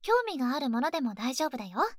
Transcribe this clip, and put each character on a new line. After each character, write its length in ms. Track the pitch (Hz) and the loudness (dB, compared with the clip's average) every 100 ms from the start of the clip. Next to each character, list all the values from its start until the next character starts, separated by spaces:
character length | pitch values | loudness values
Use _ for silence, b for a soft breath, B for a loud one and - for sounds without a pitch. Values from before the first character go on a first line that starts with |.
興 100 | - 480 453 | 4 4 4
味 120 | 320 | -2
が 180 | 247 285 | 0 0
あ 20 | |
る 120 | 277 | 0
も 100 | 233 | 2
の 100 | 302 | 0
で 100 | 330 | 0
も 140 | 247 | -2
大 200 | 202 233 | -2 -4
丈 120 | 262 311 | -2 -2
夫 100 | 240 | -4
だ 100 | 196 | -8
よ。 120 | 190 427 | 0 0